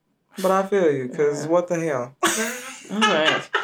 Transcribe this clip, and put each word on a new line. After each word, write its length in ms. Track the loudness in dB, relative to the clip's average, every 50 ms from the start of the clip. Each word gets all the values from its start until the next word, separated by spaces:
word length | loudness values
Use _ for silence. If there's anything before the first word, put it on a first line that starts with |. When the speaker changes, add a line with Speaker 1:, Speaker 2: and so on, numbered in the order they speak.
| _ _ _ _ _ _ _ -2
Speaker 1:
But 100 | 0 2 2
I 100 | 2 2
feel 240 | 2 2 2 4 4 2
you, 160 | 0 -2 -4
'cause 360 | -2 0 0 0 0 -2 0
Speaker 2:
Yeah. 60 | 2
Speaker 1:
what 160 | 2 2 2
the 140 | 0 -2 -2
hell? 340 | -2 -2 -2 -4 -4 -6 -6 _
<laughs> 760 | 0 0 0 0 -2 -4 -6 -8 -12 -14 -16 -16 -14 -8 -2
Speaker 2:
All 80 | 2
right. 480 | 2 2 4 4 2 2 0 0 -2 -4 -4 -6